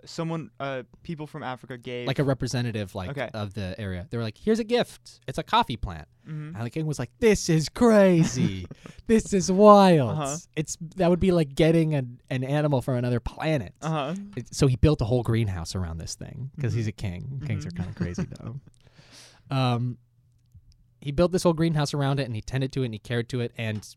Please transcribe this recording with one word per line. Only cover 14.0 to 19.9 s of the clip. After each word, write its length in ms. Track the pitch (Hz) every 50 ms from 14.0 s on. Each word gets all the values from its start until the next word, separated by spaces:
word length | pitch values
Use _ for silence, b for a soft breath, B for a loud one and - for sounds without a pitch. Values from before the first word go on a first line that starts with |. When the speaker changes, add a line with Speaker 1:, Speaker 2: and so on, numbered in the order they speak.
| 135 143 175 196 202 202 -
Speaker 2:
It, 180 | 123 117 - -
so 140 | - 151 135
he 80 | 123
built 260 | - - 156 151 -
a 20 | 120
whole 180 | 101 127 123
greenhouse 520 | 113 - 113 113 117 104 92 85 82 - -
around 240 | 95 90 82 82 82
this 160 | 82 - -
thing 360 | - - - - - 127 139 - 156
'cause 140 | 139 113
he's 140 | 98 117 107
Speaker 1:
Mm-hmm. 20 | 110
Speaker 2:
a 220 | - - 110 98
king. 320 | 87 90 101 123 135 131 -
Kings 200 | - 107 101 -
are 40 | -
Speaker 1:
Mm-hmm. 100 | 170 175
Speaker 2:
kinda 120 | 175 190 - -
crazy, 280 | 175 175 175 - 175 - -
Speaker 1:
<laughs> 60 | -
Speaker 2:
though. 1120 | - 110 120 139 - - _ _ _ - _ - _ _ - - - - _ _ _ - 139
Um, 440 | 131 131 123 123 120 123 123